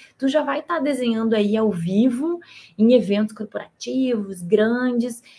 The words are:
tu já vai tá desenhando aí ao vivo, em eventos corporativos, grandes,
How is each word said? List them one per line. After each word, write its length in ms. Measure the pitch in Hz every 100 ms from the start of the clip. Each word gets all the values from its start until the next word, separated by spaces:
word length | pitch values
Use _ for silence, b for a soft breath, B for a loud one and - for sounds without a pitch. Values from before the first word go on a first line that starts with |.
| B _
tu 120 | 269
já 120 | 302
vai 200 | 277 285
tá 180 | - 339
desenhando 540 | 277 254 240 220 226
aí 240 | 220 208 220
ao 120 | 220
vivo, 680 | 175 170 196 254 240 320 349 B B B -
em 160 | 220
eventos 420 | 247 185 202 214 214
corporativos, 1040 | 208 - - _ 240 262 254 226 196 180
grandes, 800 | 175 208 220 240 254 240 240 233 b